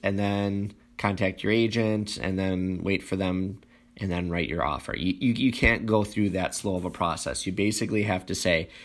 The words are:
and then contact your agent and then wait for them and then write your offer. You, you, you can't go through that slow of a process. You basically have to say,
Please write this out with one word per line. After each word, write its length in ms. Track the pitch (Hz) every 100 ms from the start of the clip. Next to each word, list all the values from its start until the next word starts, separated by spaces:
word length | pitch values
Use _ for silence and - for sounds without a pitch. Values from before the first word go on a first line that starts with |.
and 160 | 98 101
then 540 | 101 101 101 101 101 - - -
contact 480 | 101 95 95 92
your 80 | 98
agent 640 | 113 113 113 110 107 104 -
and 200 | 95 95
then 460 | 95 92 92 90
wait 220 | 87 95
for 100 | -
them 460 | 95 95 92 95 101 - - _ -
and 120 | 98
then 180 | 87 90
write 180 | 85 82
your 160 | 82
offer. 300 | 67 71 - -
You, 160 | 92 92
you, 140 | 127
you 180 | 117 131
can't 340 | 120 117 113
go 200 | 110 107
through 260 | 101 - 101
that 240 | 92 90
slow 220 | - 104 90
of 80 |
a 60 | 90
process. 560 | - 85 76 71 65 -
You 60 |
basically 520 | 95 104 107 113 107
have 200 | 104 92 -
to 80 | 95
say, 320 | 92 85 85 -